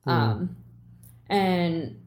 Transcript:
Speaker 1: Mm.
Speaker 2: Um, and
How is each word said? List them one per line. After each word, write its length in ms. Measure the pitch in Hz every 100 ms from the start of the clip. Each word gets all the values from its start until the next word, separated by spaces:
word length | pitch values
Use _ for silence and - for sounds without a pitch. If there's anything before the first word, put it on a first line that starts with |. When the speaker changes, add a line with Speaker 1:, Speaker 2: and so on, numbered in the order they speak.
| -
Speaker 1:
Mm. 40 |
Speaker 2:
Um, 440 | 170 113 104 180 - - - - - - - -
and 680 | 202 190 180 170 165 127 -